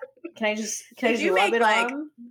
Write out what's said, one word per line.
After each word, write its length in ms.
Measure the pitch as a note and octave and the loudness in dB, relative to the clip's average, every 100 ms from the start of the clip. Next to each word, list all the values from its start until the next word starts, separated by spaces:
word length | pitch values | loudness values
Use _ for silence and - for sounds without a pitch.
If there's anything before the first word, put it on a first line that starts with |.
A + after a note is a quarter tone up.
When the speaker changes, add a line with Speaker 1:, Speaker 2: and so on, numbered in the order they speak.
| - _ | -12 _
Speaker 1:
<laughs> 120 | - - | -18 -4
Speaker 2:
Can 100 | G#3+ | -4
I 80 | G#3+ | -2
just, 280 | G#3 - - - | -6 -8 -12 -2
can 120 | A#3+ | 0
I 20 | |
Speaker 1:
They 60 | A#3 | 2
Speaker 2:
just 80 | D#4+ | 2
Speaker 1:
do 60 | |
Speaker 2:
rub 220 | F4+ G3+ | 2 4
Speaker 1:
make, 20 | A#3 | 4
Speaker 2:
it 60 | |
Speaker 1:
like, 320 | A3+ A3 A#3+ | 4 2 0
Speaker 2:
on?" 180 | C#4 D4+ - A#3+ | -4 -10 -16 -18